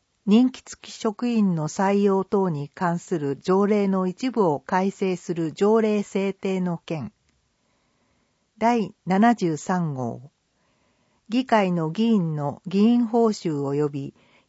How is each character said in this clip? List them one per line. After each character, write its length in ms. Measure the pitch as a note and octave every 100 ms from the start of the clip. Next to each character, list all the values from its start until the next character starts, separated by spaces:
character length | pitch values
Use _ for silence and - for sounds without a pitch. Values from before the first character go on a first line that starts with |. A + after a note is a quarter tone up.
| _ _ -
任 240 | G#3+ B3+
期 120 | -
付 260 | - - -
き 20 |
職 360 | - A3+ G#3+ A#3+
員 280 | A#3 G3+ E3
の 120 | D#3
採 360 | - G3 G3+
用 200 | G3+ F#3+
等 260 | F#3 G3+ F#3+
に 200 | D3 C#3+
関 300 | - F3+ E3+
す 200 | - F3
る 180 | C#3+ C#3
条 300 | - F#3 G3+
例 200 | G#3 G3+
の 200 | F#3+ F#3
一 220 | F3+ C4
部 160 | A#3 F#3
を 140 | C#3
改 320 | - F#3 G3
正 240 | - F#3+ F3+
す 180 | -
る 180 | E3+ E3
条 300 | - G3+ A3+
例 220 | G#3+ G#3
制 300 | G3 G3+ G3
定 280 | F#3+ F#3+ F#3+
の 160 | F3+ E3+
件。 340 | - D#3+ A2+ _ _ _ _ _ _ _ _ _ _ _ _ _ _ -
第 360 | A3 A#3+ F#3+ - -
七 280 | F#3 A#3
十 240 | A#3 F3 D3+
三 360 | - F#3 E3 C3
号。 360 | A#2+ A#2+ C3 _ _ _ _ _ _ _ _ _ -
議 160 | A#3 C4
会 260 | A3 F#3+
の 180 | F3 D#3+
議 140 | D#3+
員 320 | A3+ G#3+ E3 D3+
の 260 | C#3+ - -
議 140 | F#3+
員 260 | G#3+ A#3+ A#3
報 200 | A#3 A3+
酬 360 | G#3+ F3 D3
及 260 | C#3 C#3+ D3
び 240 | C#3+ C#3 - _ _